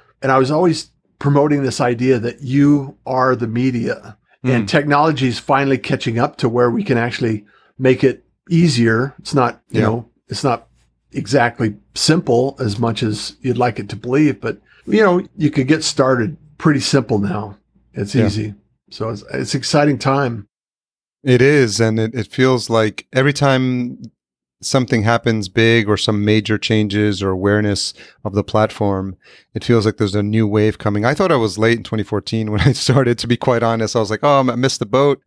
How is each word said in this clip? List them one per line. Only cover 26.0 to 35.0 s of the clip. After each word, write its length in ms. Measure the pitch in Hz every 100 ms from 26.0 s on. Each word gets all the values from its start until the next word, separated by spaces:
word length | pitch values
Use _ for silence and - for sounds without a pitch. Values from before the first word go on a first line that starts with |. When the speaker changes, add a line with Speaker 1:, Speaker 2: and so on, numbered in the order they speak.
| - 104
Speaker 2:
major 320 | 104 110 101 107
changes 680 | - 110 107 101 104 95
or 60 | 98
awareness 640 | 92 98 104 104 98 - - - _
of 100 | 107
the 100 | 101
platform, 720 | 98 107 107 - 104 95 98 92 _ - _ 110
it 80 |
feels 240 | - 117 104
like 100 | -
there's 160 | 104
a 80 | 101
new 240 | 104 110 107
wave 300 | 107 107 104
coming. 260 | 110 104
I 120 | 113 147
thought 160 | 190
I 40 | 147
was 220 | 110 90
late 200 | 110 117
in 40 |
twenty 200 | 98 110
fourteen 480 | 101 104 - 113 107
when 100 | 104
<laughs> 80 | 90
I 20 |
started, 440 | 123 - 127 123 120
to 80 | 120
be 100 | 120
quite 260 | - 120
honest. 320 | 117 113 110 120
I 40 |
was 120 | 107
like, 80 | 107
"Oh, 160 | 143 139 127
I 80 | 117
missed 240 | 131 -
the 60 | 107
boat. 340 | 123